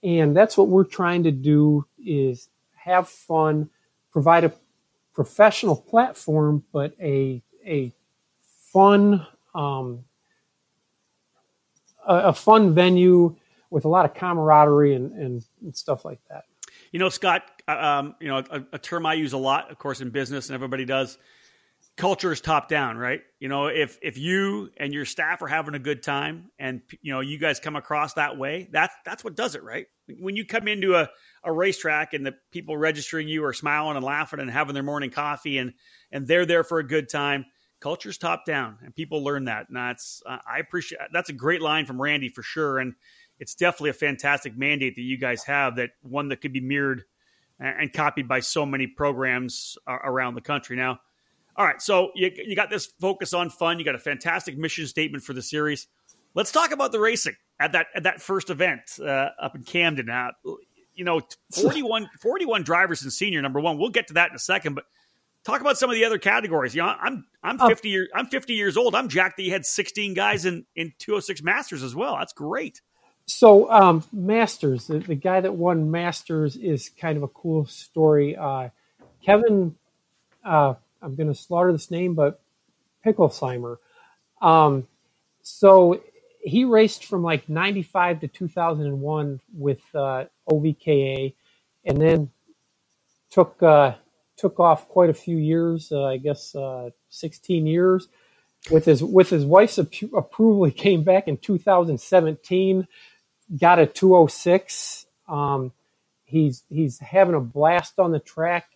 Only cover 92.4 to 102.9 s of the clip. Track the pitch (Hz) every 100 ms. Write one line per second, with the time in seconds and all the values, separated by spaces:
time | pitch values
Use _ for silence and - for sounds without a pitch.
92.4 | _ _ _ _ _ _ _ _ _ -
93.4 | 175 _ 170 151 139 120 _ _ _ -
94.4 | 196 - 175 156 - - 175 156 - 165
95.4 | 151 165 170 165 156 147 139 135 139 139
96.4 | - 147 135 131 123 _ _ - 165 -
97.4 | _ 175 156 165 185 185 180 _ _ _
98.4 | _ _ - 160 156 143 131 190 180 170
99.4 | 143 180 226 - 151 - 214 - - -
100.4 | 226 208 170 - 202 175 156 185 196 139
101.4 | - 190 - 185 170 135 - 185 160 156
102.4 | - 185 190 190 180